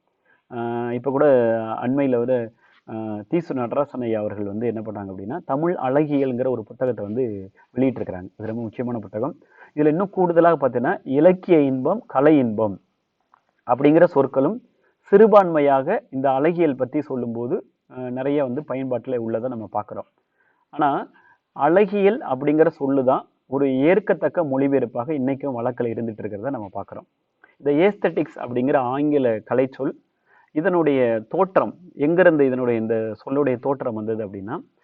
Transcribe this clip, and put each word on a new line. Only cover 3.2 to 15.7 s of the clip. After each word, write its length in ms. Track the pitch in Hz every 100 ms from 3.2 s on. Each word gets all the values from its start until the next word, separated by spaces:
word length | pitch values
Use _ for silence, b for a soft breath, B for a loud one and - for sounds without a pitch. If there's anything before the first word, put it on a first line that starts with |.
| 107
தீசு 260 | 170 165
நடராசன் 480 | 135 120 123 143 131
ஐயா 180 | 117 110
அவர்கள் 260 | 104 101 101
வந்து 220 | 104 120
என்ன 140 | 110
பண்ணாங்க 260 | 110 101 98
அப்படின்னா, 320 | 95 101 170 -
தமிழ் 300 | 135 165 180
அழகியல்ங்கிற 720 | 131 143 151 139 135 120 131
ஒரு 160 | 117
புத்தகத்தை 420 | 104 117 127 110 101
வந்து 460 | 113 120 101 95 b b 123
வெளியிட்டிருக்கிறாங்க. 480 | 131 117 95 92
இது 240 | 95 - 107
ரொம்ப 140 | 117
முக்கியமான 380 | 113 120 123 120
புத்தகம். 360 | 101 107 143 - b b b 147
இதுல 120 | 151
இன்னும் 220 | 160 196
கூடுதலாக 580 | 190 180 170 170 156 135
பார்த்தீங்கன்னா, 320 | 120 139 196
இலக்கிய 560 | 143 135 175 185 196 160
இன்பம், 440 | 139 131 139 220 -
கலை 300 | 131 147 151
இன்பம் 420 | 120 107 110 92 _ _ _ _ _ _ _ _ -
அப்படிங்கிற 360 | 123 147 160
சொற்களும் 580 | 175 143 135 135 143 233 - _ _ _ _
சிறுபான்மையாக 920 | 202 220 208 180 160 143